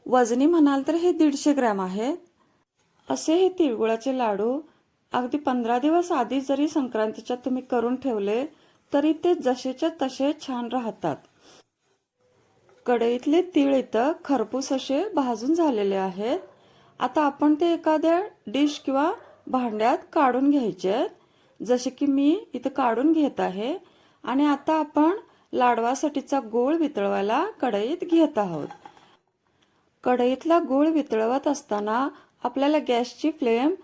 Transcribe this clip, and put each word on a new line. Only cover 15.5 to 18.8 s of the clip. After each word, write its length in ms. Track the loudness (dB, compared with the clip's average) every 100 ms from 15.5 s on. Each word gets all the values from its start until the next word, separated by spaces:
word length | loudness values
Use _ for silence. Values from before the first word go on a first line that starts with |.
झालेले 420 | 2 2 2 0 0
आहेत. 440 | -2 -4 -4 -4 -6 _ _ _ _ -6
आता 220 | -2 0
आपण 340 | 0 2 2 2
ते 180 | 2
एखाद्या 500 | 0 0 2 2 2 -2 -10 -6
डिश 340 | 0 0 0